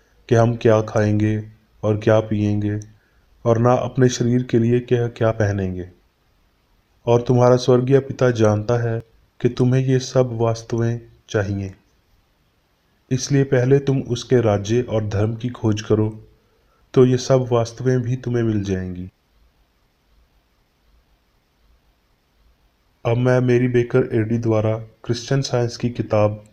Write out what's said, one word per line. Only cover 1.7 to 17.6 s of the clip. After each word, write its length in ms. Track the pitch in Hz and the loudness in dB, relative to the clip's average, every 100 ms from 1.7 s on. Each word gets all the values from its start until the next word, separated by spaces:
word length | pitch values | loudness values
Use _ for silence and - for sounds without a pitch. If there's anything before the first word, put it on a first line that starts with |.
| _ | _
और 140 | 107 104 | -4 -2
क्या 220 | 113 110 | 2 2
पिएंगे, 600 | 110 104 104 104 104 104 - _ _ _ _ _ 117 | 2 -2 -2 -2 -4 -6 -10 _ _ _ _ _ 0
और 120 | 113 | 2
ना 160 | 120 | 4
अपने 360 | 123 - - 127 | 2 0 0 0
शरीर 340 | 123 120 123 | 2 0 0
के 160 | 127 120 | 0 0
लिए 200 | 113 120 | 2 0
क्या, 280 | 120 123 120 | 0 -2 -2
क्या 240 | - 113 | -2 -2
पहनेंगे। 600 | 110 104 101 95 90 87 - _ _ _ _ _ _ _ _ _ _ - | 0 -2 -2 -4 -6 -12 -16 _ _ _ _ _ _ _ _ _ _ 0
और 160 | 117 | 0
तुम्हारा 340 | 120 123 123 123 | 2 4 4 4
स्वर्गीय 440 | 127 123 127 135 | 4 2 4 0
पिता 320 | 135 - 127 | 0 -2 0
जानता 460 | 113 107 104 104 120 | 2 2 2 -2 -2
है 240 | 117 113 - _ _ _ | -2 -6 -10 _ _ _
कि 80 | 123 | -4
तुम्हें 360 | 123 127 131 131 | 0 0 2 2
ये 140 | 131 | 0
सब 380 | 131 135 127 113 | 0 0 0 0
वस्तुएं 580 | 117 113 - 113 117 117 113 _ - | -2 -2 -6 -4 -2 -4 -10 _ -4
चाहिए, 460 | 110 98 98 95 92 _ _ _ _ _ _ _ _ _ _ _ _ - | -2 -2 -4 -8 -12 _ _ _ _ _ _ _ _ _ _ _ _ -6
इसलिए 320 | 131 - 139 | -6 -2 0
पहले 360 | 135 131 123 139 | 2 2 4 2
तुम 220 | 139 135 | 2 -4
उसके 400 | - 120 - 127 | -4 -6 0 2
राज्य 400 | 113 101 101 120 | 2 0 0 -2
और 260 | 120 110 107 | -2 -4 -2
धर्म 280 | 98 110 113 | -2 -2 -4
की 140 | 123 | -8
खोज 320 | 123 113 104 | -4 -2 -2
करो, 440 | - 107 107 110 - _ _ _ _ _ _ | 0 0 0 -4 -20 _ _ _ _ _ _
तो 120 | - 127 | 4 4
ये 120 | 127 | 4
सब 320 | - 131 120 | 2 0 2
वस्तुएं 480 | 120 | -2